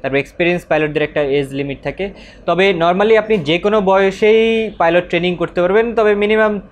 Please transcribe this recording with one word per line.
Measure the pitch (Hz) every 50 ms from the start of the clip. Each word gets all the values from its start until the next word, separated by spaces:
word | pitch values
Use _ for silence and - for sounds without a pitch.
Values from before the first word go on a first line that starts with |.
তারপর | - 139 135 139
এক্সপিরিয়েন্স | 139 - - - 175 170 175 175 175
পাইলটদের | - 160 156 156 151 151 156
একটা | 151 147 - 160
এজ | 147 139 135 147 139 131 135
লিমিট | 139 143 143 139 - -
থাকে। | 143 143 - 185 202 196 - - - - - -
তবে | - 170 170 190 196 196 165
normally | 165 170 180 185 208 220 226 214
আপনি | 214 214 220 208
যে | 147 135 160 175
কোনো | 170 208 208 220
বয়সেই | 196 185 190 196 196 196 190 190 220 214 220 220 226 226 226 226 220 214 214 -
পাইলট | 175 170 170 180 175 175
ট্রেনিং | - 170 170 180 180
করতে | 165 175 165 - 180
পারবেন, | 175 175 190 220 226 233 220
তবে | 220 220 214 208
মিনিমাম | 202 208 208 220 220 220 214 208 202 190 -